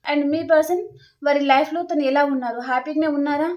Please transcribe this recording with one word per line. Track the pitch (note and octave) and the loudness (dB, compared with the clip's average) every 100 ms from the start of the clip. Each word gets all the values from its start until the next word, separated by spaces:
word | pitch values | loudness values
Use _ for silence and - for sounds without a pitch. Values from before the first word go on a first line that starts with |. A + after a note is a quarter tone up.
| - | 0
And | D4 C#4+ | 0 0
మీ | D#4+ E4 | -2 2
పర్సన్ | D#4 D#4 F4+ - - - _ | 2 4 -2 -4 -16 -20 _
వారి | C#4+ C#4+ C#4 | 0 2 4
లైఫ్లో | C4+ D4+ E4 F4 | 4 2 -4 -2
తను | D4+ C4+ | -2 0
ఎలా | C#4+ C#4+ | 2 2
ఉన్నారు, | C4+ A#3+ A#3 B3+ | 0 -4 -8 -4
హ్యాపీగానే | B3+ C#4 D4+ D#4 C#4+ | -4 -2 -2 0 0
ఉన్నారా | C#4+ D4 D#4+ | -2 -2 -4